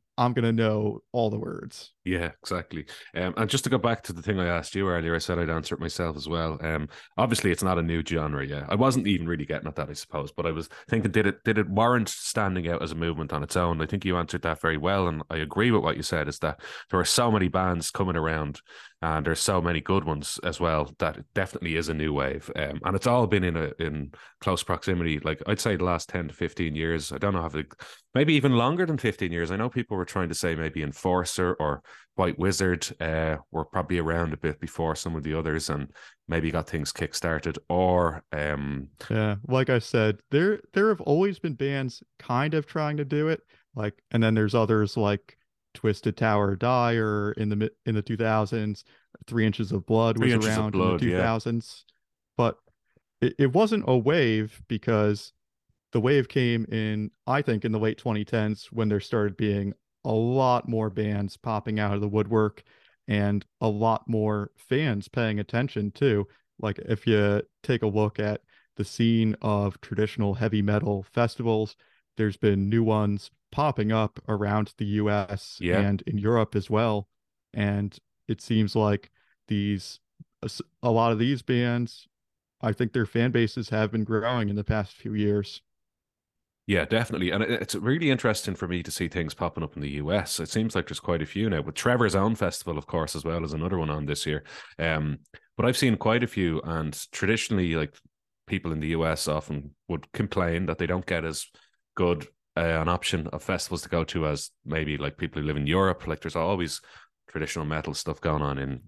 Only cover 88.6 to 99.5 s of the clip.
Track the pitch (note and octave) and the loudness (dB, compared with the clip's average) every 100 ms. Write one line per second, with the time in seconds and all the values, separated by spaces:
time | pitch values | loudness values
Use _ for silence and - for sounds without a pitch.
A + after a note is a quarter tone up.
88.6 | F2 F2 E2+ - F2 F2+ D#2+ - E2+ - | -4 -4 -4 -4 -4 -2 -4 -2 -4 -4
89.6 | D#2 - C#2+ C#2+ D2 G2+ - - D#2 A2 | -8 -6 -6 -4 0 0 0 -4 -4 -2
90.6 | A2 F#2+ - D#2+ - E2+ D2+ G2 A2 E2 | -2 -2 -4 -6 -2 -2 -2 -2 -2 -2
91.6 | D2 - B2 B2 A2 F#2+ G#2 A2+ F2+ - | -4 -2 2 4 4 4 2 2 -2 -2
92.6 | - D2+ - E2+ D#2 D#2+ D#2+ E2+ D#2+ D#2 | -6 -6 -4 -2 -2 -4 -4 -4 -4 -4
93.6 | F2 F#2 D#2 D2+ D2 D2 D#2 D2+ - - | -2 -2 -2 -2 -4 -4 -4 -4 -6 -18
94.6 | - - E2 D#2 D2+ C#2+ _ - _ - | -14 -4 0 0 -2 -6 _ -20 _ -2
95.6 | B2 B2 C3 G#2+ A2 A#2 A#2+ - F2 D#2+ | 0 2 2 2 2 2 0 0 0 0
96.6 | E2 E2 D#2 - - - F#2+ A2+ - G2+ | -2 -4 -4 -6 -12 -4 0 0 0 0
97.6 | F2 E2 D#2 - _ _ _ _ - F#2+ | 0 0 -4 -8 _ _ _ _ -6 -4
98.6 | E2+ D#2 D#2 E2 D#2+ D#2 - D2+ - | -2 -4 -2 0 0 0 -2 -4 -4